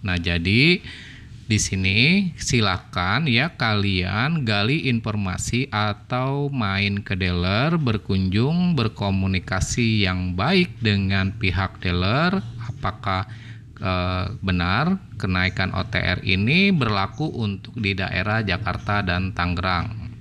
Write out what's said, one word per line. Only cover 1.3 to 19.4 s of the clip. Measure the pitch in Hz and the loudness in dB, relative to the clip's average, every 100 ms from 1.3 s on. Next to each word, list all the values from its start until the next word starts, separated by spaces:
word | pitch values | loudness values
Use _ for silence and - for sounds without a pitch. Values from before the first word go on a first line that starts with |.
| - - | -18 -2
di | 107 | 0
sini | - 95 92 101 147 190 190 | 0 0 2 4 4 4 2
silakan | - - 131 104 90 - - 90 113 160 | -4 0 2 2 0 -4 -4 0 0 2
ya | 117 156 | 2 0
kalian | - 117 104 101 92 90 98 131 165 | -2 0 2 2 0 0 0 0 0
gali | 120 104 104 156 131 | 0 2 2 0 0
informasi | 117 113 104 98 90 - 117 135 | 0 0 -2 -2 -2 -2 -2 0
atau | 107 104 104 - 123 131 139 143 | 0 -2 -4 -4 -2 -2 -2 -2
main | 139 104 95 101 101 107 | -2 0 0 0 0 -4
ke | |
dealer, | 95 92 90 90 101 147 170 | -2 0 2 2 2 2 2
berkunjung, | 135 107 - 95 92 101 127 170 180 | 2 -2 0 0 2 2 2 2 2
berkomunikasi | 156 110 - 101 98 95 95 - 95 - - 117 110 | 2 0 0 0 2 2 0 0 -2 0 2 2 4
yang | 95 92 90 | 2 0 -2
baik | 90 113 190 175 - | 0 2 4 2 0
dengan | 110 101 95 98 95 - | 2 2 2 2 0 0
pihak | 98 87 95 - | 0 0 -2 -2
dealer, | 92 87 90 127 170 190 - - | -2 0 2 2 2 0 -4 -10
apakah, | - - 98 - - 92 95 - - - - - | -10 -6 -6 -4 -2 -2 -4 -10 -16 -16 -18 -8
eh, | 95 90 90 92 95 - | -2 0 0 -2 -4 -4
benar | 95 90 87 101 156 190 - - | 0 0 2 2 2 0 -2 -6
kenaikan | 101 92 92 - 92 95 | -2 2 0 0 -2 -2
O | |
T | - 92 | -2 -2
R | 90 90 | 0 -2
ini | 107 95 107 165 196 | 0 2 4 4 4
berlaku | 180 117 104 98 - 156 | 4 2 0 -2 -4 -6
untuk | - 107 98 - - | -2 -4 -4 -8 -4
di | 101 | -2
daerah | 95 95 90 101 110 | 0 0 0 0 0
Jakarta | 104 87 - 87 - 104 | 0 -2 -2 -4 -2 0
dan | 95 87 92 | 0 0 -2
Tangerang. | 90 | -2